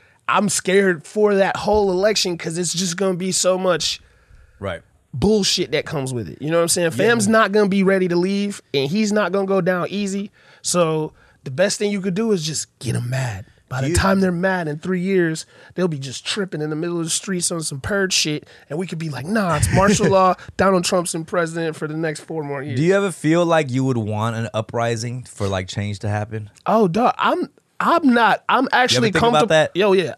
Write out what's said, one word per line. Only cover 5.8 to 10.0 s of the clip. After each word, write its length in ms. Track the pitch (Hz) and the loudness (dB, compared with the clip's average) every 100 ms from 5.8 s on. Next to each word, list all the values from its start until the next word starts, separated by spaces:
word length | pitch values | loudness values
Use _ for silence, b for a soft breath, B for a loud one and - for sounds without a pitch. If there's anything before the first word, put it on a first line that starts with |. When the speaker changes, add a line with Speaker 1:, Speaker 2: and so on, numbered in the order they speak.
| - | -4
Speaker 1:
comes 280 | 156 131 | -6 -4
with 140 | 123 92 | -6 -8
it. 120 | - | -8
You 80 | 143 | 0
know 80 | 170 | 0
what 60 | |
I'm 40 | 170 | 2
saying? 220 | 175 170 | 0 0
Speaker 2:
Yeah. 60 | 120 | 2
Speaker 1:
Fam's 300 | 208 240 202 | 2 2 4
not 240 | 226 208 | 4 4
gonna 180 | 208 208 | 2 2
be 140 | 196 | 2
ready 240 | 190 196 185 | 2 2 2
to 80 | 175 | 0
leave, 460 | 185 202 202 202 - | 0 -2 -4 -8 -6
and 160 | 139 135 | -2 0
he's 220 | 202 214 | 0 0
not 200 | 214 185 | 0 0
gonna 160 | 196 196 | 0 0
go 140 | 196 | 0
down 260 | 180 180 160 | 0 -2 -2
easy. 420 | 196 | -4